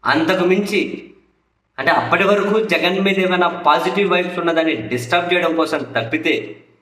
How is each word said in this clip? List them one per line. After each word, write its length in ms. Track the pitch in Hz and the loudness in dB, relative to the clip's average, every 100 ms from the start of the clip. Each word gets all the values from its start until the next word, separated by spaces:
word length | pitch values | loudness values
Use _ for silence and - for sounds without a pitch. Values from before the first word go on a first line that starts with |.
| - | 0
అంతకు 400 | 143 165 185 175 | 0 2 2 2
మించి, 580 | 190 202 202 143 - - - _ _ _ _ _ - | 2 2 -2 -2 -8 -16 -20 _ _ _ _ _ -4
అంటే, 120 | 131 | 0
అప్పటి 320 | 156 - 175 | 0 2 0
వరకు 400 | 196 202 196 220 | 2 2 2 0
జగన్ 360 | - 165 170 190 | 0 0 0 0
మీద 200 | 190 190 | 0 0
ఏమైనా 280 | 185 180 175 | 0 2 0
పాజిటివ్ 640 | - 151 160 180 190 196 | 0 2 2 2 0 0
వైబ్స్ 300 | 180 180 - | 0 0 -2
ఉన్నదని 360 | 165 160 160 147 | -2 0 0 -2
డిస్టర్బ్ 580 | 117 123 - 175 175 | -4 -6 0 -2 2
చేయడం 220 | 180 165 160 | 0 0 0
కోసం 240 | 156 156 | -2 -2
తప్పితే 760 | 131 120 113 156 156 139 104 - _ _ | -4 -4 -2 -4 -2 -2 -4 -16 _ _